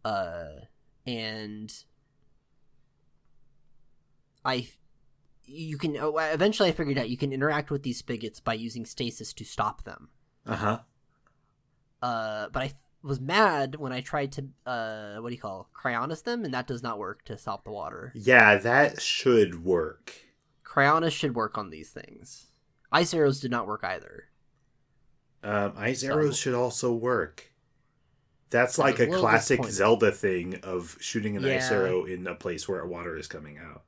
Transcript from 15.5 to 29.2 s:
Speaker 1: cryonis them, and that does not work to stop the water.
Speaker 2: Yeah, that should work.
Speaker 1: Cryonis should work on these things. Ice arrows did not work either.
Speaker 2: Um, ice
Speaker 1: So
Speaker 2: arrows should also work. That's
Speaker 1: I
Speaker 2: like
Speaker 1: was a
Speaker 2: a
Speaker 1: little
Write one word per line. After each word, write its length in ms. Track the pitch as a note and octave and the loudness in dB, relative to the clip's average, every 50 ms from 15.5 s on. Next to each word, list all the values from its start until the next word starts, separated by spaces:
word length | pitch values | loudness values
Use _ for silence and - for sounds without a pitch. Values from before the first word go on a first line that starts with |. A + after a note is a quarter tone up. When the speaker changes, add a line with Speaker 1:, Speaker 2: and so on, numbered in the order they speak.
| F#2+ F#2 - _ _ | -10 -10 -14 _ _
Speaker 1:
cryonis 480 | - - C3 A#2+ A#2 B2 D3 E3 - - | -6 -4 -2 -2 0 -2 -4 -6 -6 -4
them, 220 | A#3+ A#3+ A#3+ G#3+ | -6 -4 -4 -4
and 80 | D3+ B2+ | -4 -4
that 140 | B2+ B2 | -4 -4
does 160 | - B2+ A#2+ A#2 | -6 -8 -6 -4
not 160 | A#2+ A2+ G#2 | -6 -6 -6
work 260 | G2+ F#2 G2+ _ _ | -6 -8 -10 _ _
to 120 | - A2 | -14 -14
stop 260 | G2+ - - G2+ - _ | -10 -8 -8 -8 -8 _
the 80 | G#2+ | -12
water. 400 | G#2 G2+ D2+ D#2+ - - - A#2+ - | -10 -8 -8 -8 -10 -10 -14 -12 -14
Speaker 2:
Yeah, 400 | A#2+ G2+ B2+ B2+ B2 A2 G#2+ G#2 | -2 4 8 10 10 12 10 8
that 440 | G2 G2+ A#2 B2 C#3 D3 - - - | 8 6 4 6 6 6 4 2 -4
should 600 | - - - - - C3 A#2+ A2+ G#2 F2 E2+ E2 E2 | -4 -2 -2 2 4 6 6 6 6 4 2 -4 0
work. 500 | F#2+ F2+ E2+ D#2 D#2 - _ _ - - - - _ _ _ _ _ _ _ _ | 2 2 2 2 -2 -6 _ _ -20 -18 -18 -20 _ _ _ _ _ _ _ _
Speaker 1:
Cryonis 480 | - - C#3+ C#3 C#3+ D#3 E3 E3 E3 | -2 2 4 4 6 6 4 4 0
should 240 | D3+ - - C#3+ A#2+ | 0 0 -2 -2 0
work 220 | A#2 A2 G#2 - | -2 -4 -2 -4
on 120 | A2 G2+ F2+ | -8 -8 -8
these 200 | D#2 D#2 D#2 - | -12 -14 -14 -14
things. 580 | - - - - - - - - - - - _ _ _ _ _ _ _ _ _ | -14 -16 -16 -16 -20 -20 -18 -18 -18 -20 -20 _ _ _ _ _ _ _ _ _
Ice 220 | - D#3+ F3 E3 F3 | 2 2 4 4 4
arrows 260 | E3 D3+ C#3 C3 C3+ | 4 4 4 4 2
did 120 | C3+ B2 | -2 -2
not 160 | A#2+ A#2+ G#2 | -2 -2 -2
work 160 | G2 G#2 - - | -4 -6 -4 -4
either. 420 | F2+ F#2 - - G1+ - - - _ _ _ _ _ _ _ _ _ _ _ _ _ _ _ _ _ _ _ _ _ _ _ - | -6 -6 -6 -8 -14 -18 -20 -20 _ _ _ _ _ _ _ _ _ _ _ _ _ _ _ _ _ _ _ _ _ _ _ -6
Speaker 2:
Um, 300 | G#2 G#2+ G#2 G2+ G2+ - | -2 0 0 0 -2 -4
ice 260 | G2 G#2 A#2+ C3 B2 | -2 -2 -2 -2 -2
Speaker 1:
So 60 | C3 C3+ C#3+ | -2 0 2
Speaker 2:
arrows 240 | D3+ D3+ C#3+ C3 | 2 2 2 2
should 180 | - - C#3 B2 | 0 0 0 0
also 380 | B2 B2 B2 A#2 - - B2 A#2 | 2 0 0 0 0 0 0 0
work. 580 | A#2 A2+ B2 B2+ G#2 D#2+ D2+ - - - _ _ _ _ _ _ _ _ _ _ _ _ _ _ _ _ _ _ _ _ _ | 2 0 0 2 0 0 -2 -8 -18 -20 _ _ _ _ _ _ _ _ _ _ _ _ _ _ _ _ _ _ _ _ _
That's 260 | - A#2+ B2+ B2 - D#3+ | 4 4 4 4 4 4
Speaker 1:
I 40 | C#3 | 4
Speaker 2:
like 100 | C#3 B2+ | 4 6
Speaker 1:
was 40 | - | 4
a 20 | A#2+ | 4
Speaker 2:
a 60 | D3+ | 4
Speaker 1:
little 120 | F3 F#3 | 4 2